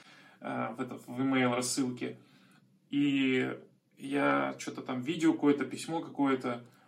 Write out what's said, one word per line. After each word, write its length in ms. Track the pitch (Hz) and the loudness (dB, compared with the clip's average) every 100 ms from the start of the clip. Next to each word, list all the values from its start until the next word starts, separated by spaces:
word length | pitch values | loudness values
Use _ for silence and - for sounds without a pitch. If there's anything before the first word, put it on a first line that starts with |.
| - - - - | -20 -20 -20 -14
э, 320 | - 123 120 120 | -8 -6 -6 -6
в 40 | |
это, 140 | 123 120 - | -8 -10 -8
в 160 | 123 | -2
email 320 | 135 131 127 120 | 2 4 4 2
рассылке. 600 | 123 - 127 123 - - - - - _ _ _ _ | 0 0 0 -2 -6 -8 -16 -20 -20 _ _ _ _
И 680 | 143 143 139 135 127 131 127 - _ _ - | 0 2 4 2 2 0 -4 -12 _ _ -14
я 580 | 139 143 143 139 139 131 | -4 0 2 2 0 -4
чё-то 220 | - 143 | -8 -8
там, 200 | 131 127 | -6 -4
видео 320 | 123 170 160 | -4 2 4
какое-то, 320 | - 147 143 127 | 4 4 4 0
письмо 360 | - - 165 | -6 -6 -4
какое-то, 640 | 147 - 139 131 127 120 - - | -4 0 2 2 0 -6 -8 -20